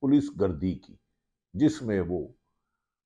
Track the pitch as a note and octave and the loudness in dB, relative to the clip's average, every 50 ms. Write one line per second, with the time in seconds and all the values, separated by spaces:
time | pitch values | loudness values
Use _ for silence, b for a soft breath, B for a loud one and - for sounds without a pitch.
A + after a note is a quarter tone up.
0 | - C3+ C#3+ D3 C#3 C#3+ - F2+ G2 F#2+ F2 D2 F2+ F#2 E2 - - - - _ | 0 4 4 4 2 0 -2 -2 -2 -2 0 -2 -2 -4 -4 -4 -10 -18 -20 _
1 | _ _ _ _ _ _ _ _ _ _ - F#2 C#3+ D3+ D3+ - C3 A2 G#2 F#2+ | _ _ _ _ _ _ _ _ _ _ -2 2 2 2 2 0 -4 -2 0 0
2 | F2+ E2 F2+ E2+ - - - _ _ _ _ _ _ _ _ _ _ _ _ _ | 0 -2 -4 -6 -6 -8 -14 _ _ _ _ _ _ _ _ _ _ _ _ _
3 | _ | _